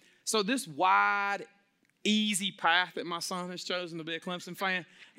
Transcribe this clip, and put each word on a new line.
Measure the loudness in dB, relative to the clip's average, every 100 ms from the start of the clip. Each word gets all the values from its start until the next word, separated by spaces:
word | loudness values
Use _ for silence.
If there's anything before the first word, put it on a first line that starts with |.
| _ _
So | -2 0
this | 2 0 -2
wide, | 2 4 6 4 2 0 -4 -8 _ _ _ _ _
easy | 2 2 2 0 -4
path | 0 4 4 2
that | -4 -6
my | -6
son | -6 -6 -6
has | -8
chosen | -6 -6 -6 -8
to |
be | -8
a | -8
Clemson | -6 -8 -8 -4
fan | -2 -2 -6 -18 -20